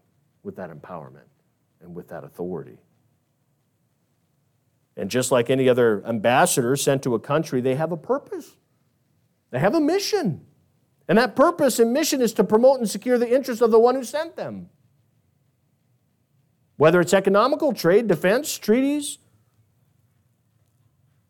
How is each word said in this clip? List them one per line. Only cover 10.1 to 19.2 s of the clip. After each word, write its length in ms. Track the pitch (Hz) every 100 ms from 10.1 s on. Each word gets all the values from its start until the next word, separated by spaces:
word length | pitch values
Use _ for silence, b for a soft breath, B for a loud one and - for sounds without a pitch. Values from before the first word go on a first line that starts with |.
| 403 233 135 - _ _ _ _ _ -
And 80 | 202
that 180 | 247
purpose 440 | - 320 339 277 -
and 160 | 233
mission 260 | 269 302 277
is 140 | 226
to 100 | -
promote 340 | 196 226 262 262
and 120 | 214
secure 260 | 202 254 247
the 180 | 233
interests 280 | 254 262 226
of 80 | 233
the 80 | 220
one 160 | 240
who 100 | 262
sent 320 | 233 294 330 285
them. 320 | 151 98 87 _ _ _ _ _ _ _ _ _ _ _ _ _ _ _ _ _ _ _ _ -
Whether 240 | 151 180
it's 140 | 165
economical, 580 | 196 196 196 247 294 302
trade, 340 | 214 165 208 220
defense, 520 | 160 185 240 311 -
treaties, 600 | - 233 277 294 285 -